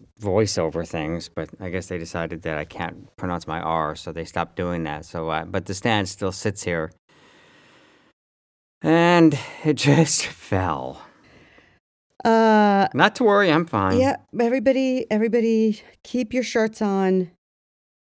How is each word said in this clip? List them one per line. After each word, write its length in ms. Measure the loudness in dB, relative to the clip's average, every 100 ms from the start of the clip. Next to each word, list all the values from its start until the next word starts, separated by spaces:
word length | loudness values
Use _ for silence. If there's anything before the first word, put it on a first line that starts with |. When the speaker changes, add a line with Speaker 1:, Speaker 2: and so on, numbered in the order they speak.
| -20 _
Speaker 1:
voiceover 640 | -2 0 0 0 -2 -4 -6
things, 400 | -8 -6 -8 -8
but 220 | -10 -12 -12
I 80 | -10
guess 200 | -8 -8
they 100 | -10
decided 440 | -8 -8 -8 -8
that 140 | -8 -6
I 80 |
can't 500 | -8 -8 -10 -10 -20 -10
pronounce 300 | -6 -6 -6
my 140 | -6
R, 340 | -2 -2 -2
so 160 | -6 -12
they 120 | -12
stopped 320 | -8 -6 -6 -4
doing 280 | -4 -4
that. 200 | -6 -8
So, 240 | -10 -8 -4
uh, 160 | -4
but 220 | -4 -6 -6
the 80 |
stand 340 | -4 0 0 -2
still 240 | -4 -6
sits 300 | -4 -6 -4
here, 280 | -6 -4 -6 -12 _ _ _ _ _ _ _ _ _ _ _ _ _ _ _ _ _ _
and 580 | 2 4 6 6 6 4 -8 -4
it 100 | -2
<laughs> 20 | 2
just 480 | 4 4 4 0 -4
fell. 760 | -12 -4 -2 -2 -4 -8 -12 -20 _ _ -20 _ _ _ _ _ _ _ _
Speaker 2:
Uh, 640 | 0 4 6 6 6 4 2
Speaker 1:
Not 220 | 2 0 4
to 80 |
worry, 260 | 2 4 4
I'm 140 | 2 2
fine. 320 | 0 2 2
Speaker 2:
yeah, 160 | 2 0 _ -2
everybody, 680 | 0 2 2 2 0 -2 -2
everybody, 720 | 0 2 2 2 2 2 -2 -10 _
keep 280 | -6 -4 -2
your 100 | -4
shirts 380 | -2 -2 -2 -2
on. 520 | -2 0 2 2 -2 _ _ _ _ _ _ _